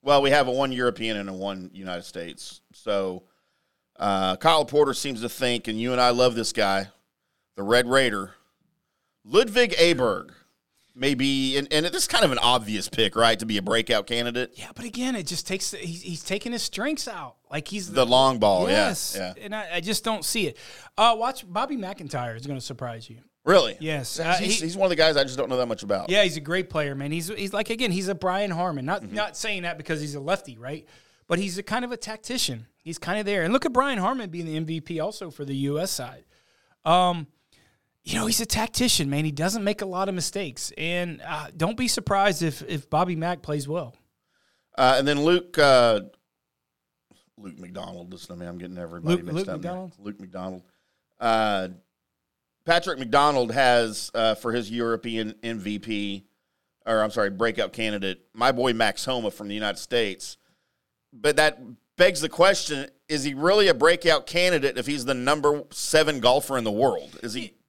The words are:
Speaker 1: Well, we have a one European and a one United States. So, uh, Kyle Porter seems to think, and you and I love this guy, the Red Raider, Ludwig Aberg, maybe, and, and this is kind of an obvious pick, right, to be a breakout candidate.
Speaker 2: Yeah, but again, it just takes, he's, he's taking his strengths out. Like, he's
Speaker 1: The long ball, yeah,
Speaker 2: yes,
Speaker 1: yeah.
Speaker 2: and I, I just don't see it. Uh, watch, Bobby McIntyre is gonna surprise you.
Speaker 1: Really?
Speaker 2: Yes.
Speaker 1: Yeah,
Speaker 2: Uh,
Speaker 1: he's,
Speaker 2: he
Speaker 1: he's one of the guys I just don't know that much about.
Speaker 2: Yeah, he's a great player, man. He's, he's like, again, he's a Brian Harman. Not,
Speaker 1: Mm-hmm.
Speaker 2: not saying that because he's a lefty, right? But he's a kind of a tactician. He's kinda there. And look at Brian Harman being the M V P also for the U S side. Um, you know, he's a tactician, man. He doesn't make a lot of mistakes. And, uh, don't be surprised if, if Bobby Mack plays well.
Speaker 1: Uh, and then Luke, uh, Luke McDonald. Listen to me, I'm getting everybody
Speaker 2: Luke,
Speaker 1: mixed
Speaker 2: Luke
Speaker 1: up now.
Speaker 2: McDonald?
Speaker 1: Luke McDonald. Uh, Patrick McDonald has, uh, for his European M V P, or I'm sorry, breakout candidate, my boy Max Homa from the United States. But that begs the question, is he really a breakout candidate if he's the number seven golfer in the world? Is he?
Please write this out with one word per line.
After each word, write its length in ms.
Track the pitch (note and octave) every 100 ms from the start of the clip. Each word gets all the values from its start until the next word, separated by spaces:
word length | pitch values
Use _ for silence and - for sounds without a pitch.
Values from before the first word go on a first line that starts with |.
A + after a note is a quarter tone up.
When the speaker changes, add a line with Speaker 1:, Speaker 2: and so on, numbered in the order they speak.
Speaker 1:
Well, 200 | C3 C#3+
we 100 | C#3
have 160 | D3 B2+
a 40 |
one 200 | B2+ C#3
European 460 | B2 B2 - A2+ G#2+
and 120 | G2+
a 40 |
one 380 | F#2+ G2 F#2+ F#2
United 300 | F#2+ F#2+ F2
States. 580 | F2 F2+ E2+ - - - _
So, 500 | _ - G2+ F#2+ F2+ _ _ _ _ _ _ _ _
uh, 380 | G2+ G2 F#2+ F#2
Kyle 280 | D#3+ D#3+ C#3+
Porter 280 | D3 C#3+
seems 280 | C3 C#3+ A#2+
to 80 | A#2
think, 380 | - B2+ A#2+ G#2+
and 120 | A2
you 120 | A#2+
and 100 | B2+
I 80 | B2
love 240 | A#2+ B2+ A2+
this 160 | A2
guy, 360 | - G2+ G2 G2 _ _ _ _ _ _ -
the 80 |
Red 240 | G2 A#2+ A#2+
Raider, 440 | C3+ C3 G#2 F#2+ - _ _ _ _ _ _ _ _
Ludwig 480 | G2+ D#3+ B3 G#3+ A#3+
Aberg, 580 | F3 E3+ D3 A#2+ F#2 - - _ _ _ _ _ B2
maybe, 600 | C3+ C3+ C3+ C3+ C3+ C#3
and, 100 | C#3
and 140 | D3+ E3+
this 180 | F3+
is 40 | -
kind 160 | - F#3+
of 60 |
an 60 | B2+
obvious 480 | A#2+ B2 G#2+ G#2 -
pick, 260 | - G#2+ G#2+
right, 220 | A#2 A2
to 60 | A2+
be 120 | G#2
a 40 |
breakout 440 | F#2+ A2+ A2+ A2 G2+
candidate. 440 | A#2+ A#2+ A#2+ B2+ -
Speaker 2:
Yeah, 140 | - -
but 100 | A#3
again, 300 | A3 B3+ B3
it 100 | D#3
just 200 | F3 -
takes, 240 | F#3+ -
he's, 300 | F3+ - E3
he's 220 | F3+ E3
taking 280 | - G3 A#3+
his 100 | A#3+
strengths 440 | - - B3+ D#4 -
out. 280 | F#3+ C#3 _ _
Like, 180 | D3 D3+
he's 220 | G#3 F3
Speaker 1:
The 140 | C3+ A#2+
long 340 | B2+ C3+ B2
ball, 280 | G#2 F#2+ F2+
yeah, 200 | G2+ F#2+
Speaker 2:
yes, 260 | F2+ - G2+
Speaker 1:
yeah. 160 | F#2 -
Speaker 2:
and 140 | G#3 G#3+
I, 200 | F#3+ F3
I 40 |
just 220 | F3 G#3+
don't 200 | A3+ G#3+ D3+
see 220 | A3+ E3+
it. 100 | - - - - -
Uh, 180 | A3+ A3
watch, 340 | A3+ A3 G3
Bobby 260 | F#3 A#3+ C4+
McIntyre 580 | F#3 G3+ D3+ C#3 B2 A2+
is 100 | C3+
gonna 160 | C3+
surprise 480 | B2 B2+ B2 A2+ -
you. 80 | A#2 _ _ -
Speaker 1:
Really? 320 | F#3 B2 -
Speaker 2:
Yes. 380 | D#3 D3+ B2 -
Speaker 1:
Yeah, 120 | E3
Speaker 2:
Uh, 40 | F3+
Speaker 1:
he's, 220 | G3+ A3
Speaker 2:
he 60 | D#3+
Speaker 1:
he's 100 | F#3
one 120 | F#3+
of 20 |
the 60 | D#3+
guys 200 | D#3+ C#3+
I 60 |
just 140 | C#3 B2+
don't 120 | C3
know 80 | B2+
that 100 | B2
much 160 | A2
about. 260 | G2+ G2 -
Speaker 2:
Yeah, 140 | G3
he's 120 | G3 D#3
a 60 |
great 260 | D3 F3+ F#3
player, 260 | D#3+ D3 C#3
man. 160 | C#3+
He's, 160 | D#3+ E3
he's 260 | G#3+ G3
like, 160 | G3+ A3
again, 220 | A3+ B3
he's 160 | F3+ F#3+
a 80 | F#3+
Brian 340 | F#3 F#3 G#3
Harman. 340 | E3 F3+ D3 C3
Not, 180 | G3
Speaker 1:
Mm-hmm. 120 | - G#3+
Speaker 2:
not 220 | G#3 -
saying 240 | A3 G3+
that 140 | F3 D3+
because 240 | D3 D#3
he's 140 | D3+ C#3+
a 40 |
lefty, 380 | C#3 F#3+ - A2+
right? 280 | B2 D3+ - _ _ _ _
But 100 | E3+
he's 200 | G3 F3+
a 40 |
kind 220 | G3+ A3+ A#3+
of 60 |
a 60 | A#3+
tactician. 680 | G#3+ A3 - B3 - A#2 A#2 _
He's 200 | - E3
kinda 260 | - G3+
there. 200 | G3+ G3+
And 100 | E3
look 120 | B3+ D#4
at 60 |
Brian 260 | B3 C#4 A#3+
Harman 300 | F#3 C4 G#3
being 140 | E3+ E3
the 80 | D#3
M 100 | D#3+
V 160 | E3
P 180 | D3+ E3
also 300 | D#3+ G#3+ F3+
for 160 | - C#3
the 100 | C3+
U 240 | C#3 D3
S 120 | F#3+
side. 320 | - A#2+ B2 _ _ _ _ _ _ D#3+
Um, 420 | F3 F3+ F3 D3+ _ _ _ _ _ _ _
you 120 | - A3+
know, 100 | A3
he's 140 | A3
a 40 | A3+
tactician, 640 | G#3+ A3+ - A#3+ - C#3+
man. 140 | C#3+ D#3
He 60 |
doesn't 320 | C#3+ E3 A3
make 180 | G3+ G#3
a 40 | G3
lot 220 | F3+ G3
of 60 | F#3
mistakes. 560 | - G3 F3 B2+ - -
And, 440 | D#3+ F3 F3 D#3 D3+
uh, 220 | D#3+ - E3+
don't 220 | E3 A3+
be 100 | B3+
surprised 540 | - - G3 G3+ D#3+
if, 200 | E3 - -
if 220 | D#3+ -
Bobby 260 | D3+ F3+ E3
Mack 260 | E3 F3
plays 240 | - D3+ C#3
well. 280 | E3 B2+ - _ _ _ _ _ _ _ -
Speaker 1:
Uh, 200 | C3 C3
and 100 | C#3
then 160 | C#3+
Luke, 340 | D3+ F3+ F3 -
uh, 420 | C#3+ C3 A#2+ G#2+ F#2 _ _ _ _ _ _ _ _ _ _ _ _ _
Luke 220 | G2+ E2
McDonald. 520 | F2+ F#2 F2+ F2+ F2
Listen 240 | F2+ - F2
to 60 |
me, 60 | F2
I'm 100 | F2
getting 200 | F2+ F2+
everybody 380 | F2 E2+ D3+ F3
Speaker 2:
Luke, 60 | E3+
Speaker 1:
mixed 100 | D#3
Speaker 2:
Luke 120 | G3
Speaker 1:
up 20 |
now. 60 | D#3
Speaker 2:
McDonald? 400 | E3+ F3+ F#3 _
Speaker 1:
Luke 200 | G2+ G2+
McDonald. 440 | F#2+ F#2+ F#2 F#2 _ _ _ _ _ _
Uh, 480 | A#2 A2 G#2+ G2+ F#2 F2+ _ _ _ _ _ _ _ _ -
Patrick 320 | E3+ F3+ C#3
McDonald 520 | B2+ C#3+ D3 C#3+ A#2+
has, 600 | B2 C3 A#2+ A2+ G#2 -
uh, 220 | A2+ A2+ G#2+
for 160 | A#2+
his 180 | A#2+ G#2
European 640 | A#2 A#2 A2+ A#2 A2 A2 G#2+
M 140 | A#2 A2+
V 200 | G2 G#2
P, 460 | G#2 G#2+ G2+ G2 F#2+ _ _ _ _ _ -
or 160 | A2+
I'm 80 | G#2+
sorry, 200 | A2 G2+
breakout 420 | F#2+ A2+ G#2+ G2+
candidate, 500 | - A2 G#2 G2 F#2 _
my 180 | A2+ B2
boy 220 | B2 B2+
Max 320 | A2+ A2 - -
Homa 260 | B2+ G#2+
from 160 | - G#2
the 80 | G#2
United 220 | G#2+ F#2+
States. 580 | - B2 G#2+ F#2+ - - _ _ _ _ _ _ _
But 240 | A#2+ D3 D3
that 220 | D3+ D3+ A#2+ B2 _ -
begs 260 | F3+ E3+
the 80 | D#3
question, 580 | - F#3 G3 - C#3+ C#3 _ _
is 160 | D3+
he 100 | C#3
really 340 | C3+ D#3+ G#3 G3
a 40 |
breakout 520 | C3 D#3 F3 E3+ D3+ -
candidate 500 | F3 F3+ E3+ C3+ A#2+
if 80 | A2+
he's 180 | C#3+ B2
the 80 |
number 500 | B2+ B2+ D3+ D3 D3 -
seven 480 | - - D#3 D#3 C#3+
golfer 380 | A#2 C3 C3+ C3+
in 60 |
the 80 | A2+
world? 480 | G#2 C3 F#2 C#2+ -
Is 100 | A#2
he? 200 | A#2 A2+ _